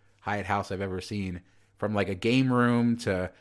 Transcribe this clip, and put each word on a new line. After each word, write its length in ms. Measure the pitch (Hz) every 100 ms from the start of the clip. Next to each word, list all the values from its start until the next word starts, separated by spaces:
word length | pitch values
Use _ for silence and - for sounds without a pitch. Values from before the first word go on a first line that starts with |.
| _ _
Hyatt 280 | - 104 95
House 240 | 101 98
I've 100 | 92
ever 180 | 98 92
seen. 400 | - 104 95 87 - _ _ _
From, 160 | 104
like, 160 | 104 98
a 60 | 92
game 360 | 113 131 131
room 460 | 123 120 120 120 117
to 340 | 110 92 90 -